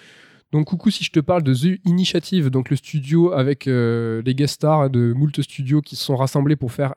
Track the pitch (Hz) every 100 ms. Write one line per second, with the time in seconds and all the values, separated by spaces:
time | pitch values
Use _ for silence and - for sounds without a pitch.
0 | - - - _ - 151 151 175 226 -
1 | - 160 147 180 139 127 170 185 180 180
2 | 185 175 - 190 135 131 123 139 - 151
3 | 135 165 175 156 131 139 135 123 117 117
4 | 117 113 123 131 143 - 151 156 139 123
5 | 120 123 151 143 139 - 131 151 - 127
6 | - 127 135 143 143 147 120 131 135